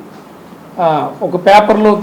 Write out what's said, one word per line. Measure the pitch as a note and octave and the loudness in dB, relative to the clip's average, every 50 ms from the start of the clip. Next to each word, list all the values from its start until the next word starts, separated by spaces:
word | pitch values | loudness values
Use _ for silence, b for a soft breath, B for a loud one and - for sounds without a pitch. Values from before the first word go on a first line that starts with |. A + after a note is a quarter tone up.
| - - - - - - - - - - - - - - - - | -20 -20 -20 -20 -20 -20 -20 -20 -20 -20 -20 -20 -20 -16 -8 -4
ఆ, | F3 D#3+ D#3 D3 - - - - G#3+ | -2 -2 -2 -2 -4 -8 -8 -8 -8
ఒక | E3+ F3 | -6 -6
పేపర్లో | F3 F3 F#3+ G3 G#3+ G#3 G#3 G#3+ G#3 G#3+ G#3+ G3+ G#3 | -4 0 2 4 4 4 2 0 0 2 0 0 2